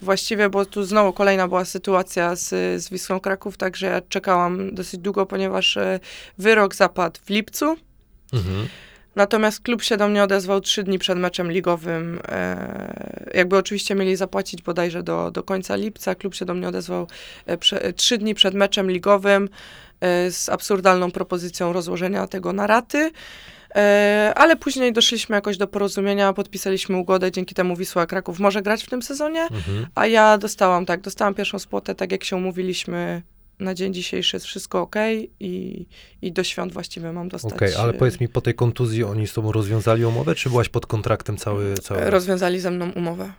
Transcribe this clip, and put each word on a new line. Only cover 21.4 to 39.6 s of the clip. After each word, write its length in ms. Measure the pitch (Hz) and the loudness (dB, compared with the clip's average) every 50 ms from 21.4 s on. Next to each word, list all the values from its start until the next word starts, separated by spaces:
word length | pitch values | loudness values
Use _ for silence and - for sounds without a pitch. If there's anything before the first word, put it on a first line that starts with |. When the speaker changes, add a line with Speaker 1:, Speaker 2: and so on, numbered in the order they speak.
| 175 175 175 - 180 170 175 | -4 -6 -6 -2 -2 -2 0
Speaker 1:
rozłożenia 540 | 180 165 175 180 170 185 185 202 196 190 | -2 -2 -4 -4 -2 -2 -2 -2 -2 -4
tego 260 | 185 - 185 180 175 180 | -4 -6 -6 -4 -4 -2
na 140 | 202 202 | 0 2
raty. 440 | 208 220 240 233 - - 285 311 320 320 - - - - - - - - - - - - | 4 4 4 2 2 0 0 0 0 -2 -8 -18 -20 -20 -20 -20 -20 -20 -20 -12 -4 2
E, 580 | 208 208 208 202 208 208 208 208 214 208 214 - | 4 6 8 8 8 6 6 4 4 4 4 4
ale 200 | - 294 330 330 | 6 6 6 6
później 360 | - - 285 269 269 254 247 214 | 4 2 -4 -2 2 2 2 4
doszliśmy 440 | 233 233 - 240 220 - - 220 | 4 4 4 2 0 -2 0 0
jakoś 200 | 202 - 214 202 | 0 2 0 0
do 100 | 180 202 | 0 -2
porozumienia, 640 | 196 - 202 202 196 - 202 196 202 202 202 202 196 190 | -2 0 0 -2 -2 0 0 0 0 2 4 4 2 2
podpisaliśmy 640 | 208 190 - - 185 - 196 190 185 - - 190 | 0 -4 -6 -6 -6 -4 -2 -2 -2 -2 -2 -2
ugodę, 360 | 185 175 185 185 185 185 185 180 | 0 2 2 2 2 2 0 -2
dzięki 220 | 185 185 - - | -2 -6 -4 -2
temu 220 | - 180 180 175 | -2 0 0 0
Wisła 300 | 175 185 - - 180 170 | -4 -4 -4 0 0 0
Kraków 320 | 165 185 190 - 180 170 170 | 0 -2 -4 -4 -6 -4 2
może 240 | 202 196 190 214 190 | 2 2 2 2 0
grać 220 | 208 220 214 - | 0 -2 -2 -2
w 60 | - | -6
tym 120 | 254 254 240 | -6 -6 -6
sezonie, 400 | - 277 285 302 302 320 330 330 | -6 -6 -4 -4 -2 -2 -2 -2
Speaker 2:
Mhm. 440 | 330 - 101 80 87 98 107 117 - - | -2 -2 -4 -4 -4 -4 -4 -4 -4 -2
Speaker 1:
a 120 | - - | 0 2
ja 320 | 226 226 220 214 214 214 202 | 4 6 8 8 8 8 6
dostałam, 480 | 208 202 - - 202 185 180 175 185 | 4 -2 -2 2 4 4 4 2 2
tak, 140 | 185 175 180 | 0 -2 -4
dostałam 340 | - 196 - - 208 202 196 | -4 -6 -4 -2 -2 -2 0
pierwszą 240 | 208 196 - - 196 | -2 -4 -4 -6 -8
spłatę, 360 | - - 202 202 - - 185 | -8 -6 -6 -6 -4 -4 -4
tak 180 | - 190 175 190 | -4 -4 -4 -4
jak 120 | 190 - | -4 -4
się 120 | - 196 | -4 -4
umówiliśmy. 840 | 180 185 185 175 185 185 185 175 - - 185 175 175 175 170 175 170 175 _ _ _ _ _ _ - | -4 -4 -4 -4 -4 -4 -4 -4 -4 -6 -6 -6 -4 -4 -4 -6 -6 -8 _ _ _ _ _ _ -8
Na 140 | 196 185 190 | -6 -6 -4
dzień 200 | 170 185 190 185 | -4 -4 -4 -4
dzisiejszy 420 | 180 175 - - 185 170 - - | -4 -6 -4 -4 -2 -2 -2 -2
jest 100 | 180 - | -4 -6
wszystko 340 | - - 196 - - - 185 | -10 -12 -12 -8 -4 -2 -2
okej 500 | 170 - - 214 214 220 220 220 226 - - - | -2 -2 -2 -2 0 0 0 -2 -4 -8 -12 -10
i, 460 | 202 185 180 185 185 185 - - 175 - - - - - _ - - | -8 -8 -6 -6 -8 -8 -10 -12 -14 -16 -18 -20 -20 -20 _ -8 -8
i 100 | 185 165 | -6 -2
do 120 | 185 180 | -2 -2
świąt 280 | - - 175 180 185 175 | -2 -2 -4 -6 -6 -6
właściwie 400 | 196 170 - - 180 165 165 165 | -10 -12 -12 -10 -10 -10 -8 -8
mam 160 | 175 175 180 | -8 -8 -8
dostać, 240 | 185 170 - 107 - | -10 -8 -8 -6 -2
Speaker 2:
Okej, 220 | - - 95 82 | 0 0 2 2
ale 160 | 90 110 117 | 2 0 0
Speaker 1:
e, 40 | 113 | 2
Speaker 2:
powiedz 260 | - 131 123 - - | 2 2 2 2 0
mi, 80 | 120 117 | -2 -2
po 120 | - 123 | -2 -2
tej 140 | - 120 117 | 0 0 0
kontuzji 500 | - 123 120 117 - 123 113 110 113 117 | 2 2 0 2 0 -2 0 0 0 -2
oni 220 | 101 104 110 107 | 0 0 -2 -2
z 60 | 98 - | -2 -2
tobą 200 | 117 107 110 104 | -2 -2 0 0
rozwiązali 520 | 110 | 0